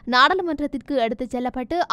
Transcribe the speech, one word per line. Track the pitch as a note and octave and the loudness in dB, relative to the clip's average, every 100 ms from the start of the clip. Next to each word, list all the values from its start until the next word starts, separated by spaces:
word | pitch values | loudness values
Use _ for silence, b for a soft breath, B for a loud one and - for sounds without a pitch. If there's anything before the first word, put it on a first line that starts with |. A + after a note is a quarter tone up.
| B | B
நாடாளுமன்றத்திற்கு | B3 D4 F#4+ F4 C#4+ D4 C4+ - C#4 | 4 6 4 -2 -4 -4 -6 -4 -2
எடுத்துச் | A3+ A#3 B3+ B3 | -2 -2 -6 -6
செல்லப்பட்டு | B3 B3+ B3 E4+ - | -6 -6 -4 -2 2